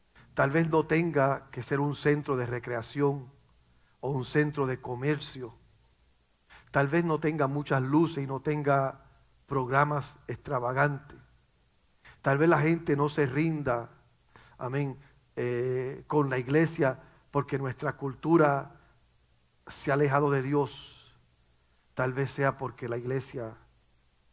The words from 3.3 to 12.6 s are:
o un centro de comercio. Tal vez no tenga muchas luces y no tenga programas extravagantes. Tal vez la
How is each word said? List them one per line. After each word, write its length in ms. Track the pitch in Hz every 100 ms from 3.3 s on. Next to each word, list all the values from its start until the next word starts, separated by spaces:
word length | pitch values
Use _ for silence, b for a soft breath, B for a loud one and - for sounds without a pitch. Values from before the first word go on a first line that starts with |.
| - _ _ b b b b
o 80 | 127
un 160 | 139
centro 420 | 120 147 151 147 131
de 140 | 127
comercio. 760 | 127 123 139 147 - 131 117 - _ _ _ _ _ _ _ _ _ B B
Tal 180 | 139 139
vez 160 | 170
no 160 | 170 156
tenga 280 | 156 156 135
muchas 340 | 143 143 135
luces 420 | 131 151 165 143
y 20 | 135
no 140 | 135
tenga 640 | 156 151 139 139 135 - - _ _ _
programas 720 | - 135 123 135 147 147 - - -
extravagantes. 920 | 113 135 135 120 131 147 139 - - - _ _ _ _ _ _ _ B B
Tal 160 | 139 139
vez 100 | 165
la 120 | 151